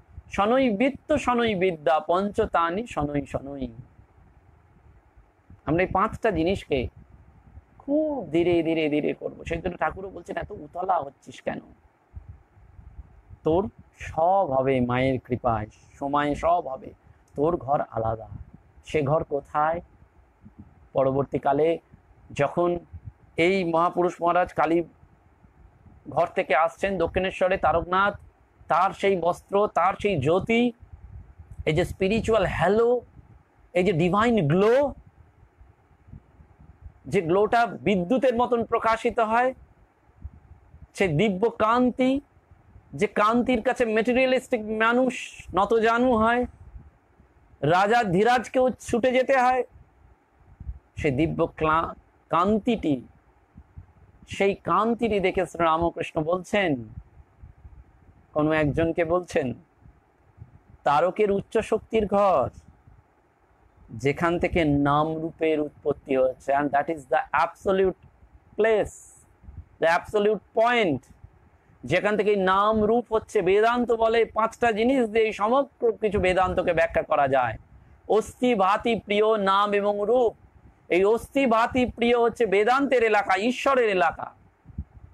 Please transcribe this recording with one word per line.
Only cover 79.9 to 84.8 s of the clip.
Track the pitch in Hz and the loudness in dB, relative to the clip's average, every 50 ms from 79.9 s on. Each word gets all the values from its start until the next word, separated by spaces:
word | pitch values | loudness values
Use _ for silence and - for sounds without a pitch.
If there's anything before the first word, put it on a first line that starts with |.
| 208 202 | -2 -2
রূপ। | 208 202 240 254 247 220 - _ _ - _ - - - - _ _ - | 0 0 2 2 2 0 -2 _ _ -20 _ -20 -20 -20 -20 _ _ -2
এই | 165 175 190 | 0 2 4
অস্থি, | 202 226 233 - - - 277 277 | 2 2 0 -2 -4 -2 0 2
ভাতি, | 247 226 220 233 240 - 262 247 | 2 2 2 2 0 0 0 -2
প্রিয় | 208 - - 226 240 240 240 | -2 -2 -2 0 2 2 2
হচ্ছে | 233 233 226 - 240 | 2 0 0 0 0
বেদান্তের | 202 190 202 214 226 247 269 285 262 269 247 226 | 2 2 2 4 4 2 2 2 2 2 2 2
এলাকা, | 226 208 208 196 196 190 | 4 2 2 2 2 0
ঈশ্বরের | 190 202 254 247 - - 277 277 262 240 214 | 0 0 -2 -2 0 0 0 2 2 2 2
এলাকা, | 196 180 170 160 156 - - - - _ - _ _ _ _ - - - | 2 2 0 0 -2 -4 -12 -14 -16 _ -20 _ _ _ _ -18 -14 -14